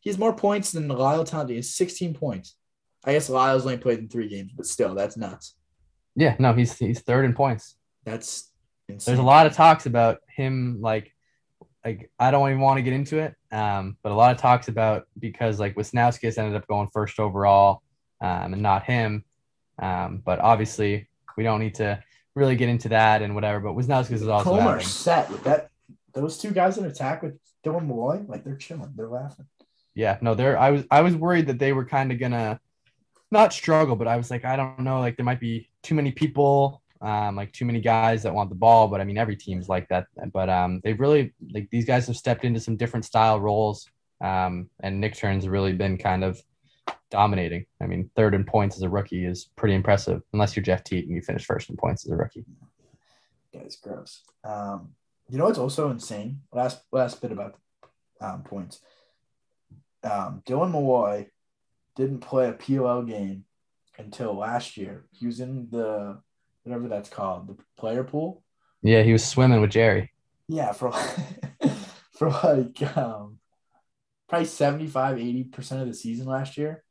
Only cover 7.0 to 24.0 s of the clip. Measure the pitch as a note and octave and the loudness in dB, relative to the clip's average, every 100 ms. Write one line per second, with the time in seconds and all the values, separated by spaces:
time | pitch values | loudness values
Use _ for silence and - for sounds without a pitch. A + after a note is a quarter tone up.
7 | - B2 C3+ B2 C#3 A2+ - _ _ _ | 0 2 2 2 0 -2 -10 _ _ _
8 | - A2+ - - - _ _ _ _ G2+ | -12 -12 -10 -12 -14 _ _ _ _ -8
9 | - B2 B2+ D3 D#3 D#3 D#3+ D#3+ C#3 A#2+ | 0 4 10 10 10 8 8 8 4 4
10 | A#2 A2+ _ - C3 C3 B2 A#2 A2+ A2 | 4 2 _ -6 -4 -2 -4 -4 -2 -2
11 | G#2+ _ _ _ _ _ - _ A#2 G#2+ | -4 _ _ _ _ _ -20 _ -8 -8
12 | A#2 _ B2 C#3 C#3 C3+ C3+ C3+ B2+ C3 | -12 _ 4 4 4 4 4 4 2 -2
13 | C#3 D#3 D#3 - _ G#2+ G#2+ G2+ F#2+ G2 | -2 -2 -4 -8 _ -4 -2 -2 -4 -8
14 | G#2+ G#2 A#2+ B2+ B2+ B2 - A2+ A2 G#2 | -4 6 6 6 4 4 2 -2 0 0
15 | - - A2+ - A#2 G#2+ G2+ G2+ G#2 B2 | -4 -12 -12 -4 -4 -2 -4 -4 -4 2
16 | A#2+ A#2+ A2+ G#2+ G#2+ G#2 - G#2 G2+ - | 2 2 -6 -4 -4 -4 -4 -4 -2 -4
17 | G2+ - G#2+ G2 G2+ G2 G2 - _ _ | -4 -2 -4 2 6 8 8 4 _ _
18 | _ _ F2+ F2+ F2+ F#2+ G#2 F#2+ - B2 | _ _ -4 -4 -4 -2 0 0 2 0
19 | A2+ G#2+ - _ _ _ _ - F#2 F2+ | 0 -4 -10 _ _ _ _ -8 -4 -4
20 | F2+ F#2 - F2+ G#2+ A2+ G#2+ - G#2 G#2 | -4 -6 -4 2 4 4 2 -2 -2 -2
21 | G#2 _ - - A2 G#2+ A2 - G#2 G2+ | -8 _ -14 -4 -2 0 -2 -4 -4 -4
22 | - _ _ - C3+ B2+ B2 A#2+ A2 A2 | -10 _ _ 0 2 2 0 0 2 4
23 | A2 G#2+ G#2 G#2 G#2 G#2 G2+ A2+ B2 C3+ | 6 4 0 -2 -2 -2 -4 -4 0 0